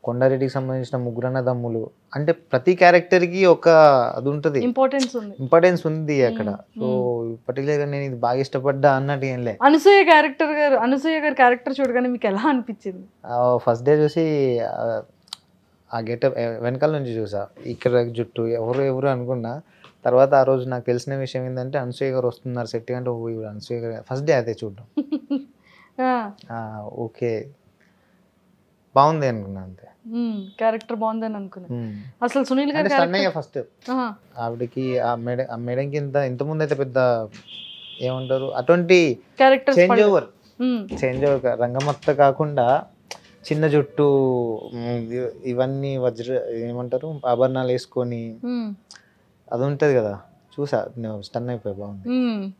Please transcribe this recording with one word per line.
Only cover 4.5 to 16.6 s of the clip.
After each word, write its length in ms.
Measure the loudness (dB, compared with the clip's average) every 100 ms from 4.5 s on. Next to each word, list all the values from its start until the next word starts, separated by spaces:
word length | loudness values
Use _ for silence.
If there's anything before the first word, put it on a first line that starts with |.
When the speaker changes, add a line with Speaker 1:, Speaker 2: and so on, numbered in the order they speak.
| 0
Speaker 2:
ఇంపార్టెన్స్ 520 | -2 2 0 2 -2 -4
ఉంది. 200 | -10 -10
Speaker 1:
ఇంపార్టెన్స్ 460 | 2 6 6 4 -2
ఉంది 400 | -4 -2 2 2
అక్కడ. 240 | 0 -4
Speaker 2:
మ్మ్. 340 | -6 -10 -8
Speaker 1:
So 380 | -4 -2 -2 -4
Speaker 2:
మ్మ్. 140 | -6 -8 -8
Speaker 1:
పర్టికులర్‌గా 380 | -6 -2 -2 -2
నేను 180 | -4
ఇది 120 | -6 -4
బాగా 240 | -2 0
ఇష్టపడ్డా 560 | -2 -2 -2 2 4 4
అన్నట్టు 300 | 0 -2 -4
ఏం 180 | -4
లే. 140 | -6 2
Speaker 2:
అనసూయ 420 | 4 6 8 8
క్యారెక్టర్ 480 | 8 6 6 0 -2
గారు, 240 | 2 2 2
అనసూయ 440 | 2 0 0 0
గారి 160 | -2 4
క్యారెక్టర్ 400 | 4 4 -2 -2
చూడగానే 300 | 0 0 -2
మీకు 180 | -2 -2
ఎలా 140 | 0 0
అనిపించింది? 600 | 0 -4 -10 -10 -12 -18 _ -6
Speaker 1:
ఆ, 320 | 0 2 2
ఫస్ట్ 260 | 2 0
డే 200 | 4 4
చూసి, 560 | 4 2 0 2 0 0
ఆ, 420 | -2 -4 -4 -4 -8 _ _ -20 _ _ _ _ _
ఆ 60 | -8
గెటప్, 380 | -6 -2 -2 0
ఏ, 200 | -4
వెనకాల 340 | -4